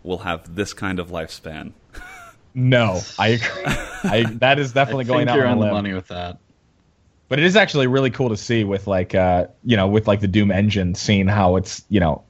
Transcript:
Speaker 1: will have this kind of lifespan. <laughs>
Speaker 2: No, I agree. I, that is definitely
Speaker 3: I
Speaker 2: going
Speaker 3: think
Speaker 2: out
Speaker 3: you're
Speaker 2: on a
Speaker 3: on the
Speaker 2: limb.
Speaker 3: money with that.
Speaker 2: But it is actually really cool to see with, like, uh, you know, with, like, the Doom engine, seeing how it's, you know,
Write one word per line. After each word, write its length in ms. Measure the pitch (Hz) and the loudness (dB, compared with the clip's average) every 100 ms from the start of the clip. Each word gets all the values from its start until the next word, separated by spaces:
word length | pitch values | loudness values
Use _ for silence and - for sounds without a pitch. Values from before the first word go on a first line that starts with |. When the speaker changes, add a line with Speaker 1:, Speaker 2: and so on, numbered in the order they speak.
Speaker 1:
will 160 | 85 90 | -8 -8
have 360 | 92 82 85 85 | -6 -8 -8 -8
this 180 | 98 | -8
kind 240 | - 98 90 | -6 -6 -6
of 100 | 85 | -6
lifespan. 600 | 87 80 - - 76 - - _ | -8 -10 -12 -16 -14 -16 -20 _
<laughs> 80 | - 719 - - - _ | -20 -20 -20 -20 -20 _
Speaker 2:
No, 460 | 131 127 123 113 92 - - | -2 4 4 4 -2 -6 0
I 100 | 107 | 2
agree. 360 | 117 113 - - - - - | 2 -2 -6 -6 -6 -8 -8
I, 220 | 196 110 113 113 | -2 0 0 2
that 200 | 127 143 | 2 2
is 140 | 135 | 0
definitely 320 | 127 139 139 120 | 0 0 0 0
Speaker 3:
I 20 | |
Speaker 2:
going 120 | 127 | 0
Speaker 3:
think 100 | 120 | 2
Speaker 2:
out 60 | 135 | 2
Speaker 3:
you're 80 | 127 | 2
Speaker 2:
on 60 | |
a 20 | |
Speaker 3:
on 60 | 117 | 2
the 60 | 104 | 2
Speaker 2:
limb. 60 | |
Speaker 3:
money 200 | 104 101 | 0 -4
with 140 | 95 - | -6 -8
that. 280 | 90 87 90 _ _ _ _ _ _ _ _ - | -10 -10 -12 _ _ _ _ _ _ _ _ -6
Speaker 2:
But 100 | 135 | 0
it 60 | 175 | 2
is 100 | 202 | 4
actually 320 | 196 151 127 | 2 2 2
really 220 | 135 131 | 2 0
cool 160 | - 127 | 0 -2
to 80 | 107 | -2
see 300 | - 117 101 | -2 0 0
with, 220 | 98 98 | -2 -2
like, 280 | 95 90 98 | -2 0 2
uh, 320 | 90 90 87 _ | 2 2 0 _
you 140 | - 107 | 0 2
know, 100 | 95 | 4
with, 180 | 107 107 | 2 2
like, 140 | 104 | 0
the 80 | 104 | 2
Doom 240 | 104 101 | 2 2
engine, 420 | 92 104 98 90 87 | 2 2 0 -2 -2
seeing 340 | - 101 95 | 0 2 2
how 260 | 104 92 92 | 2 2 2
it's, 300 | 90 - - | -2 -10 -2
you 140 | 101 | 0
know, 220 | 82 71 | 2 -2